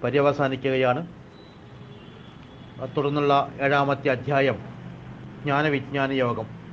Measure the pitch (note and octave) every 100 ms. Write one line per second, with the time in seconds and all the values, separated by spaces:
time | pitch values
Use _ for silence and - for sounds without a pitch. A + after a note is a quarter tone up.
0 | B2 C#3 C#3+ C#3+ C3+ C3 C3+ C3 B2+ C3
1 | E3+ - - - - - - - - -
2 | - - - - - - - - B2+ D3+
3 | C#3+ D3 C#3+ C#3 - - C#3 C#3+ C#3 C#3
4 | C#3+ B2 C3+ C#3 C3+ G#2+ - - - -
5 | - - - - D3 C#3+ D#3 C#3+ C3 C#3
6 | C3+ C3+ B2 A2+ A2 - -